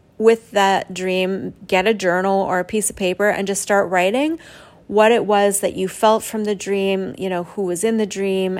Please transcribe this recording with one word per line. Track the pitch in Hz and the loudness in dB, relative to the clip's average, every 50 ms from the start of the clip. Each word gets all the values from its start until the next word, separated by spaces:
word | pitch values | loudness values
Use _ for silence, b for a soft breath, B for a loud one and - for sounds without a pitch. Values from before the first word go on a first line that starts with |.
| _ _ _ | _ _ _
with | - 220 226 226 226 - - | 2 4 4 4 2 0 -4
that | - 202 196 196 190 180 - - 185 | 0 2 2 4 2 0 -2 -4 -8
dream, | 180 185 190 185 185 185 185 196 190 - 185 - - 196 | -6 -4 -2 0 0 0 -2 -2 -4 -6 -10 -12 -12 -6
get | - 196 185 185 | -2 0 0 2
a | 220 226 | 2 0
journal | 196 196 180 170 185 185 196 196 196 | 0 0 0 2 2 2 2 2 2
or | 190 - 180 180 | 0 0 0 -2
a | 180 | -2
piece | 180 - 214 196 - | -2 -2 -4 -4 -4
of | - | -4
paper, | - 196 180 185 - 202 208 | -2 -2 -2 0 0 0 0
and | - - 196 | 0 0 -2
just | 196 196 190 | -4 -4 -4
start | - - 208 196 196 170 | -2 0 2 2 2 2
writing | 185 180 180 190 214 254 294 311 330 320 B B B B B B B B B | 2 2 2 2 0 0 -2 -2 -4 -6 B B B B B B B B B
what | - 202 208 214 220 | -2 2 4 6 6
it | 240 226 - | 4 2 2
was | 190 208 202 202 202 196 - | 2 2 2 2 2 2 0
that | - 175 - | -2 -4 -4
you | - 190 | -4 -6
felt | 185 - - - 214 220 214 - | -6 -4 0 2 2 2 2 -2
from | - - 220 214 | -6 -6 -6 -4
the | 208 208 | -4 -4
dream, | 185 - 190 202 196 196 196 196 190 190 - - | -4 -4 -4 -2 -2 0 -2 -2 -2 -4 -8 -8
you | - 190 190 | -8 -6 -4
know, | 185 175 175 | -4 -6 -6
who | 170 - - 196 | -8 -6 -6 -4
was | 180 175 170 - | -4 -2 -2 -2
in | 226 226 | 0 0
the | 220 214 | 0 -2
dream, | 185 - 196 196 196 190 190 190 185 185 | -2 -4 -4 -2 -2 0 0 -2 -2 -4